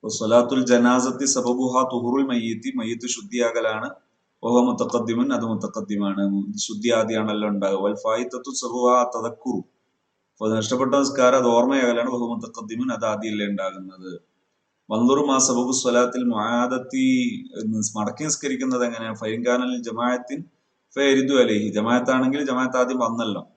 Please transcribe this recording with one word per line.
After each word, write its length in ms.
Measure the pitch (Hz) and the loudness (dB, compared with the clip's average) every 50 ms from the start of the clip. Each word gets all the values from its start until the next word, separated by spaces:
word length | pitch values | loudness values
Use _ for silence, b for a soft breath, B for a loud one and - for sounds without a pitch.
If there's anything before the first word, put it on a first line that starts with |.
| - 107 | -8 -8
സ്വലാത്തുൽ 560 | 107 - 113 110 117 120 120 - 139 131 127 | -6 -4 0 6 6 6 6 6 2 0 4
ജനാസത്തി 600 | 120 123 117 120 123 123 127 123 131 127 127 139 | 4 4 6 6 6 4 4 2 0 -2 -2 -2
സബബുഹാ 640 | 131 - 131 120 123 123 123 131 127 123 127 131 - 120 | 0 0 0 0 0 0 0 0 2 2 2 0 2 -2
തുഹുറുൽ 320 | 120 120 120 123 139 139 | -2 -2 0 0 0 0
മയ്യിത്തി, 480 | 131 123 120 113 113 113 110 117 135 135 | 0 0 -2 -2 -2 -4 -4 -6 -6 -6
മയ്യിത്ത് 320 | 127 113 110 117 113 120 | -4 -4 -4 -6 -6 -6
ശുദ്ധിയാകലാണ്. 800 | 123 - 117 104 101 117 120 120 117 113 113 113 110 107 107 117 143 - - _ _ _ _ _ _ _ _ - | -8 -8 -8 -8 -8 -2 0 0 0 0 0 -2 -2 -2 -4 -8 -8 -12 -14 _ _ _ _ _ _ _ _ -2
വഹുവ 180 | - 120 123 | 2 4 4
മുത്തഖദ്ദിമുൻ, 720 | 123 127 113 101 117 117 - 120 110 110 117 120 123 139 131 | 4 4 2 0 -2 -2 0 -2 0 0 0 0 0 0 0
അത് 120 | 113 113 | -2 -2
മുത്തഖദ്ദിമാണ്. 1080 | 113 110 101 104 101 - 110 101 98 104 101 101 98 98 98 98 98 98 98 98 101 104 | -4 -4 -4 -4 -6 -8 -8 -8 -6 -4 -2 -2 -2 -2 -2 -2 0 0 -2 -4 -4 -6
ശുദ്ധി 320 | - - - 110 104 107 117 | -8 -8 -8 -8 -4 0 2
ആദ്യമാണല്ലോ 580 | 117 113 110 113 113 113 110 110 107 107 107 | 2 2 2 0 -2 -2 -2 -2 -2 -2 -2
ഉണ്ടാകുക. 340 | 107 101 98 98 98 98 95 | -2 -2 -2 0 0 -2 0
വൽ 140 | 98 104 104 | 0 -2 -2
ഫായിത്തത്തു 560 | 101 - 113 110 117 123 123 131 123 127 139 | -2 -2 -2 -2 -2 -2 -6 -8 -10 -10 -8
സബബുഹാ 600 | 131 - 127 120 117 123 123 123 123 123 120 120 120 | -8 -8 -6 -6 -4 0 2 4 4 4 4 2 -2
തദക്കുറു, 400 | 117 110 117 113 - - 127 117 | -6 -6 -6 -8 -8 -6 -4 -4
അപ്പൊ 920 | 92 - _ _ _ _ _ _ _ _ _ _ _ _ _ _ _ 110 110 | -4 -6 _ _ _ _ _ _ _ _ _ _ _ _ _ _ _ -2 0
നഷ്ടപ്പെട്ട 460 | 110 110 107 107 131 123 135 131 139 | 0 0 0 0 0 0 2 2 2
നിസ്കാരം 420 | 139 139 135 - 131 127 123 131 | 2 2 0 2 4 4 6 6
അത് 100 | 135 127 | 6 4
ഓർമ്മയാകലാണ്. 640 | 120 117 117 120 131 139 139 127 120 117 117 120 131 | 4 4 4 4 4 2 2 2 2 2 2 0 -2
വഹുവ 260 | 127 120 120 117 117 | -2 -4 -4 -4 -6
മുത്തഖദ്ദിമുൻ, 560 | 107 - 113 - - 113 104 113 117 127 131 | -8 -8 -12 -14 -14 -12 -10 -6 -4 -4 -4
അത് 140 | 120 110 113 | -4 -2 -2
ആദ്യമല്ലേ 400 | 110 107 104 110 113 107 104 104 | -2 -2 -2 -4 -4 -4 -4 -4
ഉണ്ടാകുന്നത്. 760 | 101 101 98 95 95 95 98 95 95 95 92 92 92 90 85 _ _ _ _ _ _ _ _ _ _ _ _ _ - | -4 -4 -4 -6 -6 -8 -10 -16 -16 -18 -16 -16 -14 -14 -14 _ _ _ _ _ _ _ _ _ _ _ _ _ -4
വൻളുറു 340 | 107 113 117 123 135 143 147 | 0 2 6 6 6 6 4
മാ 120 | 143 135 | 2 2
സബബു 340 | 131 127 - 127 123 123 123 | 2 2 2 2 0 0 -2
സ്വലാത്തിൽ 520 | 135 127 - 123 120 120 123 123 - 123 127 | -2 -2 0 2 4 4 2 2 0 -2 -2
മുആദത്തി, 840 | 120 117 107 104 113 120 120 123 123 131 127 131 - - 135 131 131 131 127 123 120 107 98 - - - 104 110 107 110 110 107 - - | -2 -2 -2 -2 0 0 0 0 0 -2 -4 -6 -6 -2 0 2 4 4 2 2 0 -4 -6 -12 -12 -12 -8 -4 -4 -2 -2 -4 -4 -4
മടക്കി 260 | 107 107 104 - - - | -4 -4 -4 -4 -6 -4
നിസ്കരിക്കുന്നത് 640 | - 101 - - 139 131 247 135 131 127 123 123 | -4 -4 -4 -2 -4 -4 -2 -2 -2 0 0 0
എങ്ങനെയാണ്? 300 | 120 117 113 113 110 110 | -2 -2 -6 -8 -8 -8
ഫൈൻ 300 | 107 113 110 110 117 120 | -6 -6 -6 -4 -2 0
കാനൽ 380 | 123 123 123 127 123 127 120 117 | 0 2 2 0 -2 -4 -6 -6
ജമാഅത്തിൻ 600 | 117 113 117 120 123 127 123 123 - 139 156 170 - _ _ _ _ _ _ _ _ - | -8 -6 -2 0 0 0 -2 -4 -8 -10 -10 -10 -14 _ _ _ _ _ _ _ _ -4
ഫയരിദു 380 | 135 139 139 135 135 131 131 139 | 0 4 4 4 4 4 4 6
അലൈഹി, 360 | 131 120 113 107 104 107 101 | 6 6 6 4 0 0 -2
ജമാഅത്താണെങ്കിൽ 760 | 92 107 107 113 120 123 120 131 131 131 127 127 139 147 147 | -2 0 2 2 2 2 2 2 2 2 2 0 0 0 -2
ജമാഅത്ത് 320 | 131 127 123 131 123 123 | -2 0 0 -2 0 2
ആദ്യം 220 | 127 123 123 127 127 | 0 0 2 0 -2
വന്നല്ലോ. 480 | 120 113 117 117 117 110 101 90 85 _ _ | 0 -2 0 -2 -2 -4 -4 -6 -8 _ _